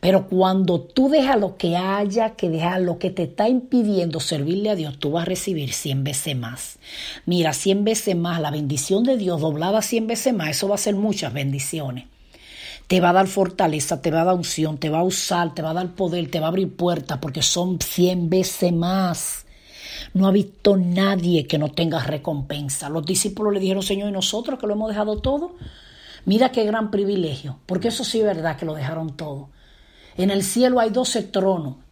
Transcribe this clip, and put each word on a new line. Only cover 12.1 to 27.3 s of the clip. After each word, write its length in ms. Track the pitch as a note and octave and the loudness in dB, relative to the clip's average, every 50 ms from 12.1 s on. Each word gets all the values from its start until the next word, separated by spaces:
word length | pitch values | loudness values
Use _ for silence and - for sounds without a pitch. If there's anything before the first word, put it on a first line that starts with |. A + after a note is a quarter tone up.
| _ _ - - - - - - - - - - - - - - | _ _ -20 -20 -20 -20 -20 -20 -20 -18 -18 -18 -18 -18 -2 2
Te 120 | F3+ F#3 | 4 4
va 120 | F3 F3 | 6 6
a 20 | F3 | 6
dar 140 | F#3 G3 F#3+ | 6 4 4
fortaleza, 760 | - G3+ F#3+ F3+ F#3 - G3 E3 D3+ D#3 C#3 - E3+ C#3 | 4 2 2 2 2 2 2 2 2 0 -2 -2 -4 -2
te 100 | - E3+ | 0 0
va 100 | D3+ E3 | 2 4
a 40 | E3 | 4
dar 100 | F#3 F#3 | 4 2
unción, 420 | F3+ E3+ - - - D#3 D#3 D#3 C#3 | 2 0 -4 -2 -2 -2 -2 -2 -4
te 120 | D#3 D#3 | -2 -2
va 100 | D3+ D#3+ | 0 2
a 40 | F3 | 2
usar, 520 | F#3 F#3 - - - F#3+ F3 F3 E3 C#3 | 0 0 -2 -2 -2 0 0 0 0 -2
te 60 | - | -4
va 80 | D#3 D#3+ | -4 -4
a 60 | D#3+ | -2
dar 200 | F3 F#3 F3 F3 | -2 -4 -6 -4
poder, 340 | - F#3+ F3 E3 F3+ E3 C#3 | -2 -2 -2 0 -2 -4 -2
te 100 | - E3+ | -2 -2
va 80 | D#3 D#3+ | 0 0
a 20 | |
abrir 260 | F3 F#3+ G3 D#3 - | 0 0 0 -2 -2
puertas, 440 | - F3 F3 E3+ E3 C3 - D3+ C3 | 0 0 0 0 0 -4 -6 -6 -6
porque 220 | - D3+ C3+ D#3+ | -6 -6 -2 0
son 380 | C3+ - - F3 F3 F#3 F#3 E3+ | 0 0 2 0 0 0 -2 -2
cien 500 | - - - - F3 F3+ F#3 F3+ E3+ E3 | -4 -6 2 2 2 4 4 0 0 2
veces 440 | F3+ F#3 F#3 F#3 - - - F3 F3 | 2 2 2 0 -2 0 0 2 2
más. 720 | E3 E3 F3 F#3 F#3+ F#3+ F3+ E3 - - - - - - - - - _ - - - - - - - - - - | 2 0 0 0 0 0 0 -2 -4 -6 -8 -8 -10 -12 -18 -20 -20 _ -20 -20 -20 -16 -14 -14 -14 -14 -4 0
No 140 | F#3 F#3+ G3 | 2 4 6
ha 40 | |
visto 440 | F#3+ G#3 G3 - - - - G#3 G3 | 6 4 2 2 -6 2 4 6 6
nadie 720 | F#3+ F3+ F3 F3 F#3 F#3+ G3 G3 F#3 E3+ F3 F3 D#3+ C#3+ - | 6 4 2 2 2 2 2 2 2 2 4 2 2 2 2
que 100 | - D3+ | 0 0
no 140 | D3+ D3+ | 0 -2
tenga 320 | - - E3+ E3 D3+ D#3+ B2 | -2 -2 -2 0 0 -2 -2
recompensa. 840 | - D3+ D3 C#3 - D#3 C#3+ C3+ C#3 D3+ D3 D3 C3+ C3+ - - C#3+ | -4 -4 -4 -4 -4 -4 -4 -6 -6 -8 -8 -6 -6 -6 -8 -8 -6
Los 160 | D3+ E3 D3+ | -6 -6 -4
discípulos 480 | D#3 F#3+ F#3 - G#3 G3 G3+ G#3+ G#3 G3+ | -2 -2 0 0 -2 -2 -2 0 0 0
le 80 | G3 | 2
dijeron, 200 | F#3+ F#3+ F#3+ G3 | 0 0 0 0
"Señor, 280 | F#3+ G3 G3+ G3 G3+ G#3 | -2 -2 -4 -2 -2 -4
¿y 20 | |
nosotros 480 | G3+ F#3+ F#3 - - G#3+ B3 - C#4 B3 | -4 -2 -4 -2 -4 -4 -4 -4 -6 -4
que 80 | - G#3 | -2 -2
lo 60 | G3+ | -2
hemos 160 | G#3+ A3 A3 | -2 -2 -2
dejado 300 | G#3 G#3 G#3+ G#3+ G#3+ G#3 | -2 -2 -2 -2 -2 -2
todo?" 360 | - C4 C#4 D4 E4 F4+ F4+ - - - - - - - - - - - - - - | 0 0 0 0 -2 -6 -10 -14 -18 -18 -18 -20 -20 -20 -20 -20 -20 -20 -20 -8 0
Mira 260 | - G3 A3 C4 B3+ | 2 4 4 4 4
qué 140 | B3+ A#3+ A3 | 4 2 0
gran 260 | G#3 G#3+ A3+ A3 G#3 | 0 0 -2 -2 -2
privilegio, 680 | G#3+ G3+ G3+ G3 G3+ F#3+ F3 D#3 | -2 -2 0 0 0 0 -2 -2